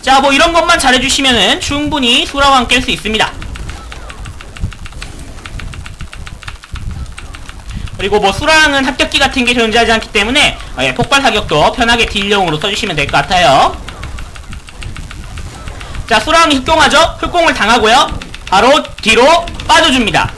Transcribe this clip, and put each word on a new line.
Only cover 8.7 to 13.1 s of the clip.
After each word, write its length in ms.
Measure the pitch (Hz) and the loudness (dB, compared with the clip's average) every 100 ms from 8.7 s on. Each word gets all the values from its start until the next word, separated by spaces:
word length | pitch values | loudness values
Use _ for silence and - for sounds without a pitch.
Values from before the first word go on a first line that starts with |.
| 277 269 | 2 -2
합격기 340 | 277 311 302 | -2 -2 0
같은 240 | 269 262 | 0 0
게 100 | 240 | 0
존재하지 380 | 247 226 226 220 | 2 2 2 2
않기 180 | 220 - | 0 0
때문에, 480 | 214 208 277 254 - - - | -2 0 2 0 -2 -10 -4
어, 60 | |
예, 100 | 131 | -2
폭발 280 | - - 277 | 0 0 2
사격도 520 | 269 208 - 151 185 | 2 0 0 2 2
편하게 320 | 214 233 240 226 | 2 2 2 0
딜용으로 520 | 208 202 202 180 151 | -2 0 2 2 0
써주시면 360 | 208 208 214 151 | -2 -4 -4 -2
될 120 | |
것 100 | 139 | 0